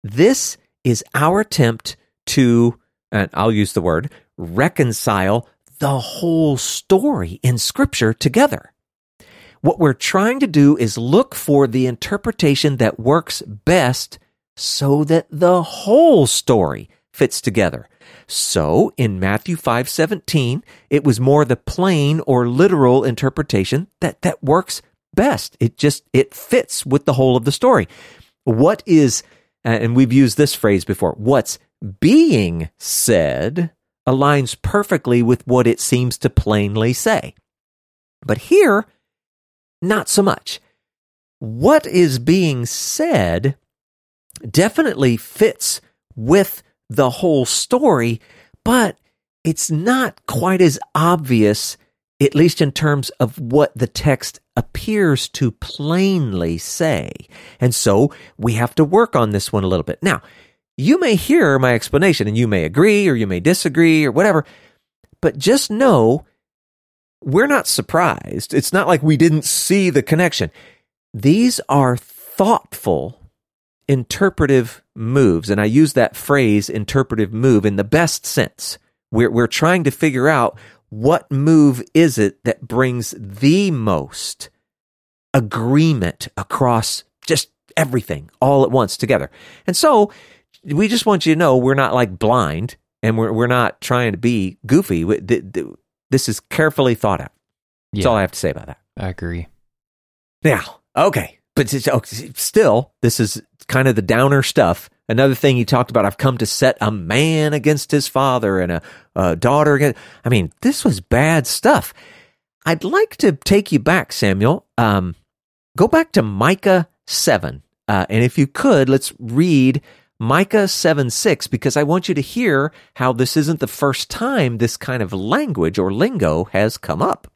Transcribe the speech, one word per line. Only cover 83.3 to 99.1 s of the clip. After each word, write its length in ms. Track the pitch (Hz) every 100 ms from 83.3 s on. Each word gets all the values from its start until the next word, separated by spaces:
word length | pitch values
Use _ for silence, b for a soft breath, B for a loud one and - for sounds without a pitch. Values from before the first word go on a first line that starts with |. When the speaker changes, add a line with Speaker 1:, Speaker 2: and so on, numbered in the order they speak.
| 101 135 180 202
Speaker 1:
most 760 | 147 110 85 69 - - - - _ _ _ _ _ _ _ _
agreement 960 | 135 110 113 117 143 160 139 87 - - -
across 640 | - - 127 117 110 - - _ -
just 220 | 151 - _ _ -
everything 540 | 147 123 - 76 73 _
all 220 | 127 139
at 80 | 135
once 260 | 131 104 -
together. 320 | 113 113 69 B B B -
And 100 | 180
so 360 | 311 254 208 b b b b _
we 240 | 175 147 214
just 200 | 233 220
want 200 | 196 160
you 80 |
to 40 | 160
know 180 | 170 127
we're 180 | 127
not, 180 | 135 131
like, 240 | 123 117 92
blind, 600 | 107 123 85 78 117 - _ _
and 160 | 110 113
we're, 140 | 113
we're 160 | 110 120
not 320 | 123 117 -
trying 320 | - 123 120
to 60 | 92
be 400 | 120 117 95 - 107
goofy. 380 | 139 196 87
We, 160 | 82 107
th-, 320 | 92 110 95
th-, 140 | 92 64 50 _ _ _
this 180 | 131 -
is 100 | 117
carefully 560 | _ - 156 147 131
thought 260 | 117 107 90
out. 120 | - _ _ _ _ _ _
That's 120 | 107
Speaker 2:
Yeah. 60 | 98
Speaker 1:
all 60 | 110
I 40 |
have 120 | 92
to 60 | -
say 120 | 85
about 160 | 69 -
that. 120 | - _ -
Speaker 2:
I 120 |
agree. 400 | 95